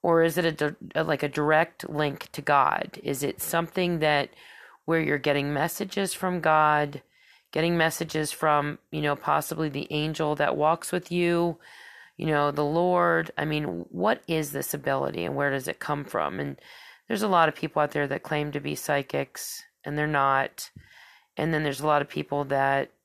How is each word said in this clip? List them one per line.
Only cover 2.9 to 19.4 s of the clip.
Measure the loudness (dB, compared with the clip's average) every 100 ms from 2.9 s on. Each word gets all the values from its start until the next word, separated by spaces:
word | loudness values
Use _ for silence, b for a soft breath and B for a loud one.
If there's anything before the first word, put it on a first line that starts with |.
| -8
Is | -6 -4
it | -4 -4
something | -2 -2 -2 -2 0 2
that, | 2 2 0 -8 B B B B
where | -2 0
you're | 2 0
getting | 2 0 0
messages | -2 -2 -2 -6 -4 -4
from | -2 -2 0
God, | 4 6 6 4 0 -6 _ b b b b
getting | 0 2 4
messages | 2 0 -4 -2 -4
from, | 0 2 2 2 -6 _
you | -4
know, | -2
possibly | -2 0 0 0 -4 -4
the | -4 -4
angel | -4 -4 -2 -2
that | 0 0 2
walks | 2 2 -2
with | -6 -2
you, | 0 2 2 0 -2 B B B B B -6
you | 0
know, | 2 2
the | 0
Lord? | 0 2 2 4 4 2 -2 -4
I |
mean, | -2 -2 -2 -6 -8
what | -2 0 0 -2
is | -2 -2
this | -4 -6
ability, | -4 -2 0 -2 -4 -4
and | -2
where | -2
does | -2 -4
it | -8
come | -4 -6
from? | -4 -2 -2 -4
And | -6 -8 B B B B _
there's | -2
a | 2
lot | 4 4
of |
people | 2 -4 0
out | 0
there | 0 -2
that | -4
claim | -4 -4 -2
to | -4
be | -6
psychics, | -6 -2 -2 -2 -4 -4 -8